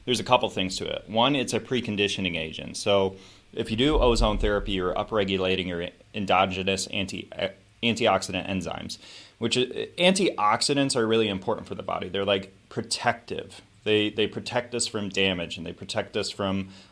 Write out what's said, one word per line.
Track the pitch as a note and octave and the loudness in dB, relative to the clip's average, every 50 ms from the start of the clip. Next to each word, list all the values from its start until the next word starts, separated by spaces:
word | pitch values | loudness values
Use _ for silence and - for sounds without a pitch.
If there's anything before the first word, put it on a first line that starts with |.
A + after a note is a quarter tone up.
| - | -4
there's | - B2 A2+ | -2 -2 0
a | G#2 | 2
couple | G#2+ B2+ B2 - G2+ | 4 4 4 4 2
things | - - F#2+ F2+ F#2 - | -2 -2 -2 -2 -4 -6
to | F2+ | -6
it. | D#2+ D2+ - - - | -6 -6 -8 -8 -2
One, | G#2 A2 A#2 C3 D3 | 0 2 2 2 2
it's | C#3 B2 G2 - | 0 -2 -2 -2
a | A2 | -4
preconditioning | - - C3 B2 - - G#2+ G2 G2+ G2 - - F#2+ F2+ E2+ E2 | -2 -2 -2 -2 -2 -2 0 0 0 0 0 -2 -2 -2 -2 -4
agent. | D#2+ D#2+ D#2 - C#2 C#2+ D2+ - | -6 -6 -8 -10 -10 -10 -10 -4
So | - G#2+ G2+ G2 F#2+ F#2+ F#2+ - - - - - _ _ - | 0 2 4 4 4 2 -2 -6 -16 -20 -20 -20 _ _ -6
if | - A2+ - | -6 -4 -2
you | A2 G#2+ | 0 2
do | B2+ D3 D#3 C#3+ | 2 4 4 4
ozone | B2 B2 A#2 A2+ A#2 G#2+ G#2 G2+ | 4 4 6 6 4 4 4 2
therapy, | - G#2+ G#2 G2+ F2+ G#2+ G2 | 2 2 2 2 0 -2 -2
you're | F#2 F2+ F2+ E2+ | 0 0 0 0
upregulating | - G#2 - A2+ G#2+ G2+ F#2+ G2 F#2 F#2 F#2 F#2 F#2 F2+ | -2 -2 -2 0 0 2 2 2 0 2 2 0 0 -2
your | F2+ F2 E2+ E2+ F2 - - - _ - | -2 -4 -4 -6 -8 -10 -14 -18 _ -8
endogenous | A2 G2+ F#2+ G2 F2+ G2 F#2+ F#2 F#2 F#2 F#2+ G2 F#2+ - - | -4 0 4 4 4 4 4 2 -2 -2 0 0 -2 -2 -4
anti-, | - G#2 F#2+ F#2+ - F2+ - - - - - F#2+ - - - _ _ _ | -4 -4 -4 -4 -6 -10 -10 -10 -8 -6 -6 -6 -6 -8 -20 _ _ _
antioxidant | - A#2 A2 A2 A#2 G#2+ G2 F#2+ - - F#2+ F#2 E2 - | 0 0 2 4 4 4 4 4 2 -2 -6 -4 -4 -4
enzymes, | G2+ F#2+ E2 E2 - - - - - - - - - - - - _ - | -4 -4 -4 -4 -6 -8 -8 -10 -12 -14 -16 -20 -20 -20 -20 -20 _ -4
which, | A2+ A#2 - B2+ | -4 0 2 2
uh, | B2+ B2 - A2 A2+ - - - | 0 0 -2 -6 -6 -6 -2 2
antioxidants | F3 F3+ F#3+ F#3+ G3 D#3 - - G#2 G#2 A2 A#2 - - C#3+ C#3 C#3 C3+ - | 4 4 4 4 2 0 0 2 2 2 2 2 2 2 2 2 2 2 2
are | C3 A2+ A2 | 2 2 4
really | A2+ A2+ A2+ G#2 | 4 4 4 2
important | G2 F#2 F#2+ - A2 - - - | 0 -2 -2 -2 -4 -4 -4 -10
for | G2 | -10
the | F2+ | -8
body. | - - F2 E2+ F#2 F#2 | -6 -4 -4 -4 -4 -4
They're, | F2 G2 G2 | -4 -2 0
like, | G2 G2+ G2 F#2+ - - - _ - | 2 2 0 0 -4 -14 -20 _ -10
protective. | - B2 A2 - - - - B2 A2 - - - F#2+ - - - - - - _ _ _ - | -8 -6 -6 -4 -4 -2 0 0 0 0 -4 -10 -8 -8 -10 -10 -14 -20 -20 _ _ _ 0
They, | G#2+ G#2+ G#2+ G#2 G#2+ | 2 2 4 2 2
they | G#2+ A2+ G#2+ G2+ | 0 0 0 0
protect | - A#2 G2+ - B2 B2 A#2+ - - | -2 -6 -8 -4 -4 -4 -4 -2 -4
us | A#2+ A2+ | -4 -4
from | - - A2 G#2 G2 | -2 -4 -4 -4 -2
damage | F2+ G2+ G2 F#2+ F#2 F2 E2+ D#2+ - - | 0 2 2 2 2 0 -4 -6 -8 -10
and | E2 | -10
they | F2 F2+ | -10 -10
protect | - G2+ F#2+ - A2 G2 - - | -10 -10 -8 -4 -4 -4 -4 -2
us | A2 G2+ - | -4 -4 -4
from | - - G2+ G2 F#2+ G2 F#2+ F#2+ - - - - | -4 -2 -2 0 0 -2 -4 -6 -10 -20 -20 -20